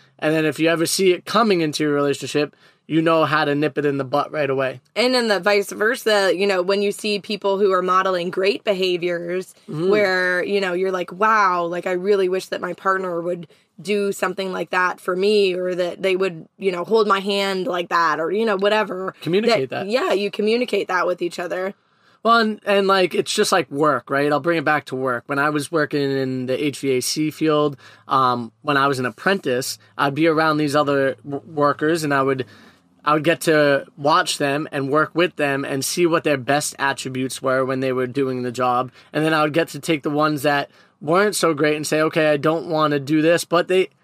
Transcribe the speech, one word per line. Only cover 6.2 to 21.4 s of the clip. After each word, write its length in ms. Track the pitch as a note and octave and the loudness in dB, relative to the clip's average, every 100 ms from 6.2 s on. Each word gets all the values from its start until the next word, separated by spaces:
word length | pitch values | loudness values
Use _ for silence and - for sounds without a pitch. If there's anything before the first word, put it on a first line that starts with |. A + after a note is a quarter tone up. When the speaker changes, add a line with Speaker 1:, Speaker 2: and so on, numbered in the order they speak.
| F#3+ E3+ | 2 2
Speaker 2:
you 120 | G3 | 0
know, 160 | F#3 | 0
when 180 | F3+ G3+ | 0 0
you 100 | G3+ | 0
see 280 | G3 G#3+ G3+ | -2 -4 -4
people 400 | - G3+ G3+ G3 | -4 -4 -2 2
who 120 | G3+ | 2
are 120 | F#3 | 2
modeling 480 | F#3 F#3 F#3+ F3+ F3 | 2 2 2 -2 -2
great 320 | F#3 G3 C4 | 0 0 0
behaviors 880 | A3 F#3+ F#3 F3+ F3 E3+ E3+ F#3 F#3 - - | -2 0 0 -2 -2 -4 -4 -6 -8 -16 -10
Speaker 1:
Mm-hmm. 200 | D3 F3+ | -4 2
Speaker 2:
where, 540 | G#3 G3 F#3 F3+ F3+ | 2 2 2 0 0
you 160 | - G3 | 0 -2
know, 140 | F#3+ | -2
you're 180 | F3+ F#3+ | -2 -2
like, 200 | F#3 F3 | -2 -6
"Wow, 520 | F3+ A3 A3 F#3+ F3 E3+ | 0 2 4 2 0 -2
like, 200 | F3 F#3+ | -4 -4
I 60 | |
really 360 | F3+ F#3+ G3 F#3 | -2 2 2 2
wish 200 | F#3+ - | -2 -4
that 120 | F#3 | -8
my 120 | F3+ | -8
partner 480 | E3+ F#3+ F#3+ F#3 E3+ | -4 -2 -2 -2 -4
would 260 | E3+ F3+ E3 _ _ - | -4 -6 -10 _ _ -10
do 320 | E3 G#3 G3+ | -2 -2 -2
something 400 | F#3+ F#3 F#3 F#3+ | -2 -4 -4 -6
like 200 | F#3 E3+ | -6 -4
that 280 | F#3 F3+ - | 0 0 -2
for 160 | - F3+ | -4 0
me, 380 | G3+ G#3 F#3+ | 2 4 2
or 220 | F3+ F3+ F3+ | 0 -2 -2
that 260 | F3 - | -2 -2
they 140 | F#3+ F#3 | -2 0
would, 320 | F#3+ D#3+ - - | -2 -4 -14 -6
you 140 | F#3+ | -4
know, 120 | F3 | -4
hold 240 | F3 A3+ G3 | 0 2 2
my 120 | G3 | 0
hand 480 | G3 G3+ G3 F#3+ F3 | 0 0 0 -2 -2
like 220 | F3+ F3 | -4 -2
that," 300 | F3 E3 D3+ | 0 2 0
or, 120 | D#3+ | 0
you 120 | G3+ | 0
know, 140 | A3+ F#3+ | 0 0
whatever. 560 | G3+ G#3+ G3+ F#3 F#3+ - | 2 2 0 -6 -8 -8
Speaker 1:
Communicate 480 | D3+ F#3 A#3 F#3 C3 | -2 0 0 -2 -2
that. 160 | C3 F#3+ | -6 -4
Speaker 2:
Yeah, 240 | B3 F#4 | -2 0
you 180 | A3 G3+ | -2 -2
communicate 560 | - G#3+ A#3 B3 G3+ - | -2 0 0 0 -2 -2
that 180 | F3+ F3 | -2 -2
with 160 | F3 | -2
each 160 | F3 | -6
other. 380 | - | -6